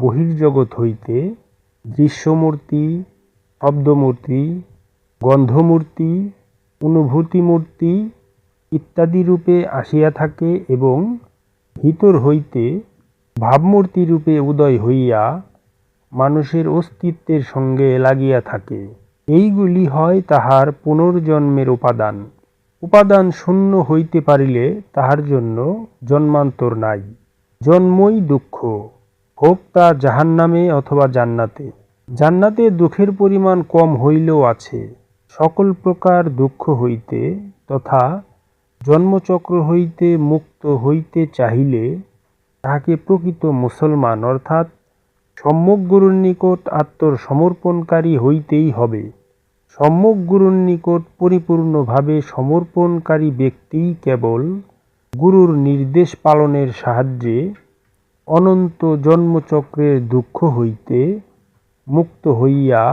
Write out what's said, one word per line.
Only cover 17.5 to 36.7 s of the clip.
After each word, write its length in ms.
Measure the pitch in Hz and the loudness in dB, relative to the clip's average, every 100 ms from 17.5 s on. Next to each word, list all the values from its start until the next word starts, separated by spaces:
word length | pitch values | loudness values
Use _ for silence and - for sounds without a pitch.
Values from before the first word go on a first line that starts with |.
সঙ্গে 360 | 135 131 131 135 127 | -4 -2 0 0 2
লাগিয়া 420 | 131 135 135 127 | 2 0 0 0
থাকে। 400 | - 120 - 104 98 - _ _ - | -2 -10 -10 -14 -14 -20 _ _ 0
এইগুলি 560 | 160 208 202 190 175 165 | 2 2 0 0 0 0
হয় 320 | 147 165 190 | 0 0 0
তাহার 460 | 180 147 117 135 135 | 0 0 4 2 2
পুনর্জন্মের 960 | 139 151 156 175 180 156 151 143 139 135 123 | -2 -2 0 2 0 0 0 0 0 0 0
উপাদান। 400 | 123 117 107 101 101 _ _ _ _ _ | 0 0 -4 -6 -14 _ _ _ _ _
উপাদান 420 | 175 208 202 196 185 | 2 4 6 4 2
শূন্য 420 | - - 190 196 196 131 | -2 -2 0 2 0 0
হইতে 300 | 156 160 165 | 0 0 0
পারিলে 440 | 151 143 135 123 131 208 - | 2 2 2 0 -2 -4 -8
তাহার 280 | - 131 147 147 | -4 0 0 0
জন্য 260 | 135 117 113 139 214 220 _ 120 | -2 -2 -4 -4 -6 -12 _ -2
জন্মান্তর 640 | 143 151 147 143 - 123 113 | 0 2 0 0 -2 -4 -2
নাই, 260 | 110 107 101 113 _ _ _ _ | -4 -6 -10 -20 _ _ _ _
জন্মই 560 | 131 180 185 185 202 220 | 2 4 4 4 2 2
দুঃখ, 360 | 160 139 - - 120 104 107 _ _ _ _ - | 0 -2 -4 -8 -8 -8 -12 _ _ _ _ 0
হোক 200 | 151 185 _ | 2 2 _
তা 140 | 180 170 | 4 4
জাহান্নামে 680 | 147 135 120 160 165 165 170 175 | 4 0 2 2 2 2 2 0
অথবা 320 | 143 139 143 135 | -2 0 0 2
জান্নাতে। 580 | 127 120 117 113 - 135 - _ _ - | 0 -2 -2 -6 -8 -18 -18 _ _ -14
জান্নাতে 560 | 120 151 180 208 220 226 | 0 2 2 2 2 0
দুঃখের 400 | 175 170 175 196 | 2 0 2 -2
পরিমাণ 460 | 196 196 196 190 180 | 2 0 2 2 0
কম 280 | 160 165 165 131 | 0 2 2 2
হইলেও 460 | 139 156 160 156 | 0 2 2 2
আছে। 360 | 123 113 - 117 110 120 _ _ _ - | 0 -2 -8 -14 -14 -18 _ _ _ -2
সকল 320 | 160 180 196 180 | -2 0 -2 0
প্রকার 400 | 185 180 185 180 170 | -4 -2 0 2 0
দুঃখ 320 | 127 135 - - | -2 -2 -2 -4